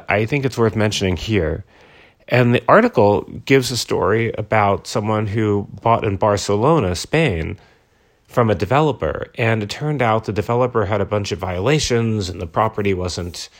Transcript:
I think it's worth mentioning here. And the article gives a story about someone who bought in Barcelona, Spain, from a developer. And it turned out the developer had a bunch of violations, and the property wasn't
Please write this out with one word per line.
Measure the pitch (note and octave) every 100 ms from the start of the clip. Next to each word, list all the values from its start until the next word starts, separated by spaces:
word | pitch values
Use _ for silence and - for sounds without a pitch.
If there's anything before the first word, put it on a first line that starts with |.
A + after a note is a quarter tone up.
| -
I | G2+ A2
think | D3
it's | C3 -
worth | A2+ G#2+
mentioning | G#2+ G2+ F#2+ F2+
here. | - G#2 D#2 D#2+ - _ - - - _ -
And | B2 A#2+
the | A#2+ -
article | E3+ A#3 F3+ G2+ G#2+ - - -
gives | C3+ B2
a | A#2+
story | - - F#2 A2 A2+
about | - G#2 A2 G2+ F#2+ -
someone | A#2 G#2 G#2+ G#2+
who | A2 G#2+ G2+ - -
bought | A#2 A#2
in | G#2+ G2
Barcelona, | G#2+ G#2 - G#2 B2+ E3 F#2+ F2+
Spain, | - D#3 D#3 E2+ E2 F#2+ - _ _ _ _ _ _
from | - A2
a | G2+
developer. | G2 C3 D#3 B2 D#2 - - -
And | A2+ A2
it | G2+
turned | - D3+ D3
out | A#2+ A2
the | -
developer | G2+ G2+ A#2+ B2+ A#2 F#2+
had | G#2
a | G2
bunch | G#2 G2+
of | G2
violations, | F#2 F2+ G#2+ D3+ - A#2+ A2+ A2 F#2
and | F2+
the | G#2
property | - A2 - G2+ F#2
wasn't | F2+ - F2 - - -